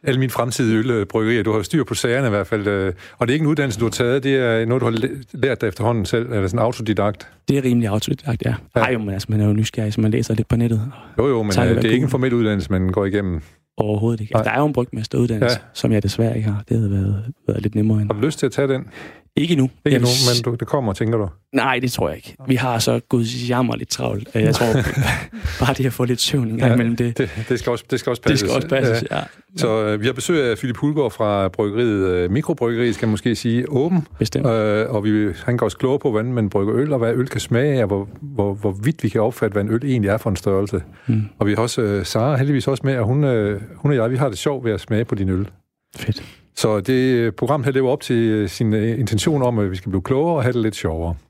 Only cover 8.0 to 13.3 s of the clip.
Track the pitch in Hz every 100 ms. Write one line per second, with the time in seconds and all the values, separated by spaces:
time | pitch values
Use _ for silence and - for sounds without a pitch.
8 | - 131 - 117 120 117 - 120 127 123
9 | 104 98 98 107 104 104 110 - 107 104
10 | 110 110 117 110 110 117 117 113 113 -
11 | - - 131 120 107 95 113 113 113 123
12 | 127 127 127 120 110 101 90 92 92 92
13 | 98 101 95